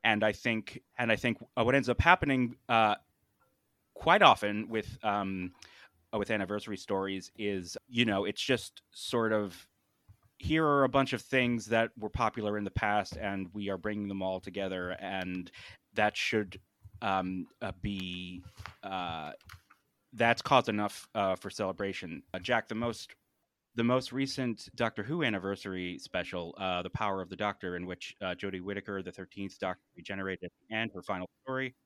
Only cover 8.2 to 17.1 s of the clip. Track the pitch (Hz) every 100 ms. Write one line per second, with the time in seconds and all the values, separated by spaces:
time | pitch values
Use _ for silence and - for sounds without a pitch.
8.2 | 98 - - 123 - - _ - - 120
9.2 | 113 107 104 87 - _ _ _ _ -
10.2 | _ _ - 156 156 143 135 139 135 120
11.2 | - 131 123 120 104 113 117 - 107 -
12.2 | 113 - 107 104 101 - 107 104 98 -
13.2 | 104 98 90 101 98 95 107 104 101 98
14.2 | 95 95 - 95 95 92 90 90 95 95
15.2 | 92 92 87 - - - _ - 107 -
16.2 | - 110 98 98 _ _ - - 104